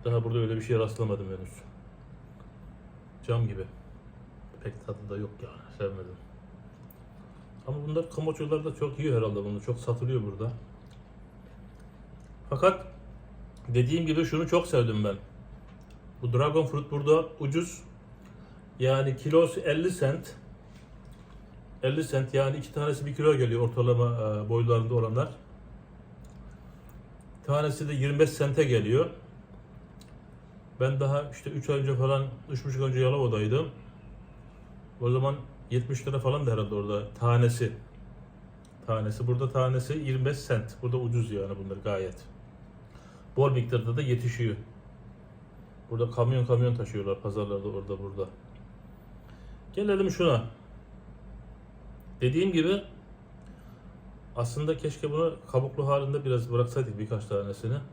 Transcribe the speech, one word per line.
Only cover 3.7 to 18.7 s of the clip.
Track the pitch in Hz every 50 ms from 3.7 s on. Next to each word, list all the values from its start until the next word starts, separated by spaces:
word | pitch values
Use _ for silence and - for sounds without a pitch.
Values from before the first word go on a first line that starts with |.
| - - - - - - - - - - - - - - - - - - -
Pek | 107 - - -
tadı | - 101 98 104 101
da | 101
yok | 104 104 101 - - 120
yani, | - - - - - -
sevmedim. | - 104 98 98 95 92 90 90 90 - - - - - - - - - - - - - - - - - - - - - - - - - - - - -
Ama | - 139 147 147
bunlar | 151 156 160 165 -
Kamboçyalılar | - - 156 156 151 - 156 147 160 151 151
da | 156 -
çok | - 147 143 131 -
yiyor | 143 156 127
herhalde | 113 110 107 101 101 101
bunu, | 101 104 101
çok | - - 120 -
satılıyor | - - 120 - 131 123 131 123 104
burada. | 98 95 98 107 123 120 113 - - - - - - - - - - - - - - - - - - - - - - - - - - - - - - - - - - - - - -
Fakat | 147 131 - 190 190 - - - - - - - - - - - - - - - - - -
dediğim | - 120 123 123 120 156 170 170
gibi | 156 156 160 165
şunu | - - 156 170
çok | - - 180 175
sevdim | - - 131 120 117 107 107 104
ben. | 101 98 - - - - - - - - - - - - - - - - - - - - -
Bu | 123 120 120
dragon | 123 143 151 147 160 156
fruit | 135 - 143 147 -
burada | 147 143 143 147 156 165 165 - - -
ucuz. | - 139 139 165 175 - - - - - - - - - - - - - - - - - - - - -